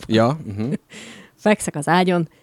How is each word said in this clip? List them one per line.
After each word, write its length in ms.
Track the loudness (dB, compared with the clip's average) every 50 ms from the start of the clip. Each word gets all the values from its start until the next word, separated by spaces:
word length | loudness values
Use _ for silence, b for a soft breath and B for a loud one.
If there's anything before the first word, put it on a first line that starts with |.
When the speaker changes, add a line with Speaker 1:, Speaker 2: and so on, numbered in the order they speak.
| -6
Speaker 1:
Ja, 320 | 0 2 2 2 2 0 -2 -6 -10 -8
mhm. 160 | -6 -4 -4 -4 -6 -8 B B B B B B B B B B
Speaker 2:
Fekszek 400 | _ 0 0 2 2 0 -6 -6
az 120 | -6 -2 2
ágyon, 400 | 2 2 4 2 2 0 0 -2 -6 _